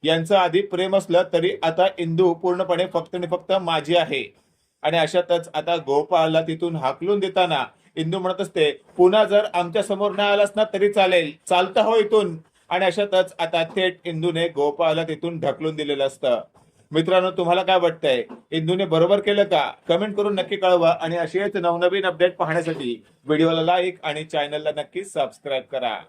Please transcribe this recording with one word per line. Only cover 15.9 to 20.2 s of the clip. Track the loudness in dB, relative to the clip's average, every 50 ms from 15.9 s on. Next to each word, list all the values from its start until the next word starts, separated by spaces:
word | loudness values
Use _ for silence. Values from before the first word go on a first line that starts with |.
| -2 -2 -2
असतं. | -4 -4 -4 -2 0 0 0 -2 _ _ _ _ _ _ _ _ _ -2
मित्रांनो, | -2 0 2 2 2 2 0
तुम्हाला | -2 -2 0 2 2 0 2
काय | 2 2 2
वाटतंय, | 2 2 -2 0 0 0 0 0 -2 -6 -10 -20 _ _
इंदूने | -6 -4 -2 -2 0 -2 0
बरोबर | 0 2 2 4 4 4 2
केलं | 2 0 2 2 2
का? | 2 2 0 0 0 -4 -10 _ -2
कमेंट | 0 0 0 -2 -2
करून | -2